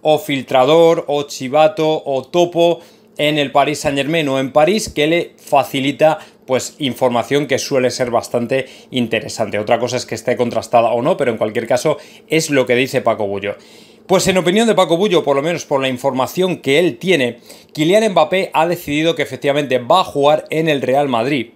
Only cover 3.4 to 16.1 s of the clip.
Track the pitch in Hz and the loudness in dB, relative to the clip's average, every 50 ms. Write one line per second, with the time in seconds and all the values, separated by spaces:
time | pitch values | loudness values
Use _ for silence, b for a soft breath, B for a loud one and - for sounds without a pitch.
3.4 | 143 127 - 143 139 147 151 - - 151 139 139 135 139 165 165 151 139 135 135 | -2 0 2 2 2 2 -2 -2 -4 -2 -2 -2 -2 0 0 0 0 0 -2 -2
4.4 | 135 131 - 151 156 165 208 214 - - - 151 147 156 165 175 147 - _ _ | -2 0 2 2 2 4 2 -2 -4 -6 -2 -2 0 2 0 0 -2 -6 _ _
5.4 | - - 151 139 127 - - 139 131 143 135 113 151 156 151 151 B B B B | -6 0 0 0 0 0 -4 -2 -2 -2 0 2 2 2 2 0 B B B B
6.4 | _ - 127 123 - - - _ 151 127 117 - 131 123 120 120 113 - 139 143 | _ -4 -2 -2 -2 -6 -10 _ -6 -6 -2 0 -2 0 0 0 -2 0 -2 -2
7.4 | 151 127 135 113 - - 143 131 127 123 - - 131 120 117 113 104 - - 120 | 0 0 -2 -2 -2 -2 0 0 0 0 -2 -2 -4 -2 -2 -2 -2 -2 -4 -4
8.4 | 120 113 131 135 131 B B B B B - 127 120 113 - 107 - 107 - - | -2 -2 -2 -4 -4 B B B B B -4 -4 -2 0 -2 -4 -4 -6 -6 -6
9.4 | 113 101 98 104 104 107 120 113 123 117 123 123 - - 120 110 - - 120 110 | -6 -4 -4 -6 0 0 0 0 0 -4 -4 -6 -6 -6 -10 -6 -2 -4 0 0
10.4 | 123 120 110 113 104 - - 120 117 113 117 117 120 156 190 - 143 123 113 104 | -2 -2 -2 -6 -4 2 2 2 2 2 0 0 0 -2 0 0 0 -2 0 -2
11.4 | 151 110 104 120 113 - 131 123 - 156 147 B B B B B B _ 156 160 | -4 -2 -2 -6 -2 0 -2 0 0 -2 -2 B B B B B B _ 0 0
12.4 | 156 - 143 135 127 113 123 123 135 123 - 127 110 117 110 104 107 101 101 101 | 0 2 0 0 2 2 2 0 0 0 -2 -2 0 0 -2 -2 -2 -4 -4 -6
13.4 | 98 101 101 B B B B B B B B B B - 185 180 - 180 185 185 | -6 -6 -8 B B B B B B B B B B 0 0 2 2 2 0 2
14.4 | 160 180 196 214 233 226 196 170 185 170 170 170 202 214 185 156 - 139 139 139 | 0 2 2 2 2 2 2 2 2 2 2 0 2 2 2 0 2 2 0 0
15.4 | 139 165 175 147 - - 147 135 135 131 127 123 - 139 | 0 -2 -4 -6 -4 -4 -2 -2 0 -2 -4 -2 -4 -2